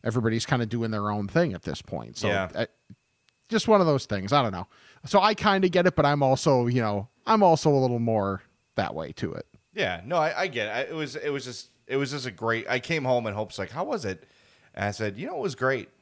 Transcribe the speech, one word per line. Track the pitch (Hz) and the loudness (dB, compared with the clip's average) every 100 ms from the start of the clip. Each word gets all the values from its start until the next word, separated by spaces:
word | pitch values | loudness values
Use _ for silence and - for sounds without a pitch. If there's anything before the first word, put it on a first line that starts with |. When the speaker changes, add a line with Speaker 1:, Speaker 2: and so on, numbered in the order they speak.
Speaker 1:
everybody's | 113 117 113 113 - | -2 0 0 0 0
kinda | 131 113 | -2 0
doing | 117 113 | -2 -2
their | 107 104 | -2 -2
own | 104 101 | -2 -2
thing | 165 175 | 0 0
at | 90 | -2
this | - 73 | -8 -8
point. | - 76 57 - | -8 -12 -10 -6
So | 104 | -2
Speaker 2:
Yeah. | 98 92 - | -2 -2 -4
Speaker 1:
I, | 117 _ _ - _ _ _ _ _ | -6 _ _ -20 _ _ _ _ _
just | 220 - | -2 4
one | 208 | 6
of | 170 | 6
those | 139 - | 2 0
things. | 101 95 | -6 0
I | 143 | 2
don't | 120 | 2
know. | 92 - _ - - - | -4 -10 _ -20 -20 2
So | 202 | 4
I | 202 220 | 4 4
kinda | 214 196 185 | 2 4 4
get | 175 180 | 4 4
it, | - | 4
but | 143 | 2
I'm | 147 | 4
also, | 139 131 - 131 120 | 2 2 4 4 4
you | 123 | 0
know, | 110 104 107 _ - | 0 -2 -6 _ 0
I'm | 220 | 6
also | 190 160 156 | 6 6 4
a | 143 | 4
little | 131 120 | 2 0
more | 117 110 98 95 _ _ _ - | 0 2 0 -4 _ _ _ -4
that | 98 76 | -4 -4
way | 78 | -10
to | - 87 | -8 -8
it. | - - _ _ | -8 -14 _ _
Speaker 2:
Yeah, | - 139 87 98 | -4 -4 -4 -2
no, | 170 | 0
I, | 156 147 | 0 0
I | 185 | -4
get | 120 107 | -2 -4
it. | |
I, | 113 135 | -4 -4
it | 160 | -6
was, | 147 143 | -6 -6
it | 143 | -4
was | 139 123 | -4 -6
just, | 117 - _ _ | -12 -14 _ _
it | 135 | -2
was | 139 | -2
just | 143 127 | -4 -8
a | |
great, | 95 113 113 - | -4 -2 -2 -2
I | 127 | -4
came | - 165 | -2 -2
home | 131 123 113 | 2 0 0
in | |
hopes, | 101 107 - | -4 -6 -6
like, | 92 | -8
"How | 123 | -6
was | 208 240 113 | -6 -4 -6
it?" | 92 - _ _ _ _ | -8 -12 _ _ _ _
And | - 104 | -6 -6
I | |
said, | 101 110 101 | -4 -6 -6
"You | 214 | -8
know, | 359 | -6
it | |
was | 196 127 | -6 -2
great." | 131 131 - _ | -2 -2 -6 _